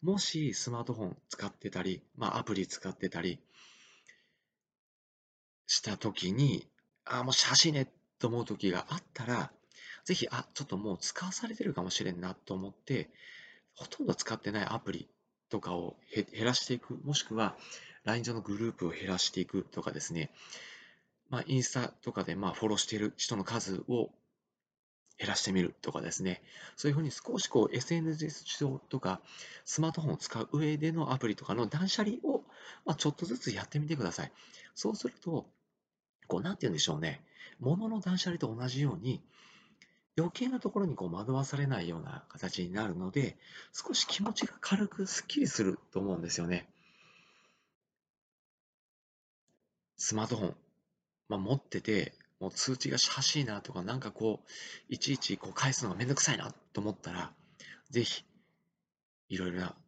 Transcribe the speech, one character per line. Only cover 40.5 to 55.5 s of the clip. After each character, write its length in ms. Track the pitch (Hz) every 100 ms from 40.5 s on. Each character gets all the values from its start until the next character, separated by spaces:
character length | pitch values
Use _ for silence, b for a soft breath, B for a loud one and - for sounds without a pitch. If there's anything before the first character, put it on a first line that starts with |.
| 254
と 80 | 190
こ 100 | 202
ろ 60 | 190
に 80 |
こ 120 | - 90
う 60 |
惑 200 | 87 113
わ 120 | 131
さ 120 | 135 139
れ 100 | 139
な 140 | 113
い 80 | 85
よ 100 | 82
う 40 |
な 220 | 71 - -
形 340 | - 92 -
に 80 | 87
な 140 | 101 110
る 100 | 85
の 140 | 92
で、 260 | 139 123 - B B B
少 220 | - -
し 120 | - -
気 160 | -
持 100 | 214
ち 140 | - -
が 80 | -
軽 280 | - 196 202
く 180 | - 190
す 160 | -
っ 40 | -
き 140 | 294
り 60 | 147
す 160 | -
る 140 | 95 90 -
と 80 | 95
思 160 | 98 85
う 20 |
ん 40 |
で 80 | 85
す 100 | 87
よ 60 | 85
ね。 220 | 87 - b b b b b b b b b _ _ _ _ _ _ _ _ _ _ _ _ _ _ _ _ _ _ _ _ _ _ _ -
ス 200 | - 110
マ 80 |
ー 40 | 113
ト 80 | 117
フ 80 |
ォ 40 | 90
ン、 80 | - _ _ _ _ _ _ -
ま 80 | 101
あ、 40 |
持 140 | 98
っ 60 | 139
て 200 | - 95
て、 340 | 110 101 - - - -
も 80 | 95
う 20 |
通 260 | - - 127
知 140 | 135
が 80 | 131
シ 120 | -
ャ 120 | -
シ 180 | - 151
ー 40 |
な 160 | 123 104
と 120 | -
か、 100 | 92
な 120 | 110
ん 60 | 127
か 120 | 113
こ 280 | - 110 101
う、 40 | B B B B B
い 100 | 131
ち 160 | -
い 40 | 135
ち 200 | - 98
こ 100 | 95